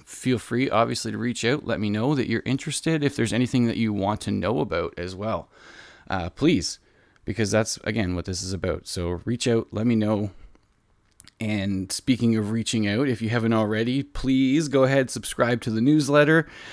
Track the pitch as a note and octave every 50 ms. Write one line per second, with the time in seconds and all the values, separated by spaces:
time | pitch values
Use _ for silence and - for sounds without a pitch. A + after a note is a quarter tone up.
0 | - - - - - C3+ B2+ G#2+ - - A2+ A#2+ C3 - - G#2+ A#2 A#2+ B2 -
1 | - A2 G#2 G#2+ A2 B2 A2+ - - A2+ C3+ D3+ - - A2+ - G#2+ G#2 G#2 G#2+
2 | A2+ C#3 D3+ C3+ - - A2+ - - - B2+ C3+ - D#3 C#3 - - D#3+ D#3+ D#3
3 | C#3+ - - - A#2 G#2+ G#2 A#2 B2+ A2+ - B2+ A#2+ A#2 - - A#2 A2 G#2 G2+
4 | F#2+ G2 G#2+ - - G#2+ G2+ G2+ F2+ F#2+ A#2 C#3+ D3 G#2+ D#2+ E2+ E2 - - -
5 | F2 F#2 F#2 F#2 G#2 A2 G#2 E2+ - - _ - - - - - - - - -
6 | _ - - F#2 E2+ E2 - - C#3 D#3+ D#3+ G2+ - - - - _ _ _ _
7 | _ _ _ _ _ - F#2+ - A2 G2 G#2+ G#2+ A2+ - - - - - A2 A#2
8 | G2+ F2+ F2+ F2 E2 - F#2 F2+ F#2+ F#2 G2 F2 F#2 F#2 D#2+ E2+ - - - F#2
9 | F2 E2+ F2+ F2 - G#2+ A#2+ A#2+ - B2+ A#2 A2+ - - - G#2 A2 B2 A#2 A2
10 | G#2+ G#2+ A2 G2+ G#2+ G2+ - - - - - _ _ _ _ _ _ _ _ _
11 | _ _ _ - - - - _ A2 G#2+ G#2+ G#2 G2 G2+ G2 F#2+ F#2+ - - -
12 | - - B2+ A2+ A#2+ A#2 A2+ A2 G#2 G2+ A2+ A#2 A2 - - A2+ G#2+ G2+ G2+ A2+
13 | C#3+ E3 E3+ - A#2 G#2+ A#2 A#2+ A2+ A2+ A#2 A2 A2 G#2 G#2+ G#2+ A#2 A#2+ B2+ C#3
14 | C#3 C#3+ - - - C3 C3 C3 C3+ C3 C3+ D#3+ D#3+ C#3+ B2 C#3 C3 C3 C#3 C#3
15 | C3 B2 - A#2 - - - - B2+ A#2+ B2 A#2 - A#2+ A2 A2 A#2 C#3 D#3 D#3
16 | C#3+ B2+ C#3+ D3 D3 D3+ D#3+ E3 D#3+ - - - - -